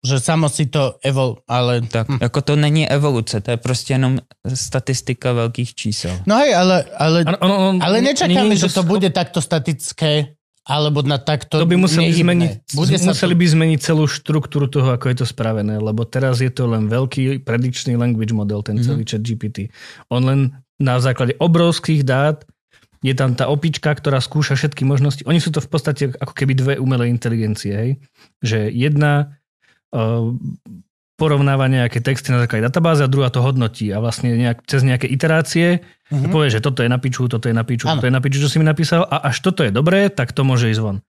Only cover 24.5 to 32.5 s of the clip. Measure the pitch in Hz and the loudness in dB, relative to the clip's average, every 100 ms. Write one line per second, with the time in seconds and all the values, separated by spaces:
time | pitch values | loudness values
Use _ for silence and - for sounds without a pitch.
24.5 | 135 151 - 135 139 143 139 - 170 165 | 0 -2 -2 0 2 0 -2 0 0 2
25.5 | 151 131 - - - 139 127 - - 135 | -4 -2 -4 -2 -2 -4 -4 -10 -2 0
26.5 | 131 131 139 131 127 120 120 120 113 107 | 2 0 0 0 0 0 0 -2 -2 -2
27.5 | 104 101 101 120 139 - _ _ _ 117 | -4 -4 -4 -4 -4 -10 _ _ _ -2
28.5 | 110 107 117 143 147 147 147 143 - _ | -2 -2 -2 0 2 2 2 -2 -10 _
29.5 | _ _ _ _ 120 113 117 113 123 - | _ _ _ _ -4 -2 0 -2 -4 -8
30.5 | - - 98 _ _ _ - 156 143 139 | -12 -16 -20 _ _ _ -4 0 2 2
31.5 | 135 131 131 120 120 120 127 - 123 120 | 2 2 2 0 -2 -2 -2 0 0 0